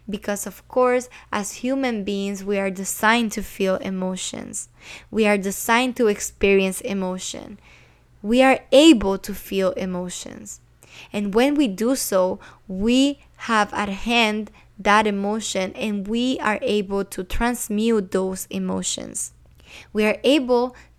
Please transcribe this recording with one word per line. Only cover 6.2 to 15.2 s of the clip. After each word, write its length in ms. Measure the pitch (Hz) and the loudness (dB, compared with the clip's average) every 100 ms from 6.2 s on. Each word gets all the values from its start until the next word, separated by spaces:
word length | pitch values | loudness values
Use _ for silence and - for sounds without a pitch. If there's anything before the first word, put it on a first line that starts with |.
| - - 196 196 190 180 | -4 0 4 4 2 -2
emotion. 760 | - 196 185 185 - - - 202 - - - _ _ _ | -6 -4 -4 -6 -10 -12 -14 -18 -20 -20 -20 _ _ _
We 220 | 208 247 | 0 4
are 160 | 262 254 - | 4 4 6
able 440 | 269 320 233 196 196 | 8 10 8 4 -4
to 160 | - | -6
feel 380 | 196 - 190 185 - | -12 -6 0 0 -2
emotions. 800 | 190 180 180 - - - 208 - _ _ - - - | -4 -6 -8 -10 -14 -14 -16 -18 _ _ -20 -20 -10
And 200 | 208 202 | -6 0
when 220 | 214 277 | 2 4
we 140 | 294 254 | 4 0
do 260 | 185 233 | 0 0
so, 420 | 269 - 190 185 202 - - - | 0 0 2 2 -2 -12 -20 -10
we 560 | 190 220 254 277 277 - - - | -2 2 4 4 0 -12 -12 0
have 260 | 220 208 | 2 2
at 140 | - 202 | -2 -4
hand 640 | 190 214 240 214 214 208 - - - | -4 0 2 2 0 -6 -14 -20 -4
that 300 | 202 208 220 | 2 4 4
emotion, 640 | 196 | 0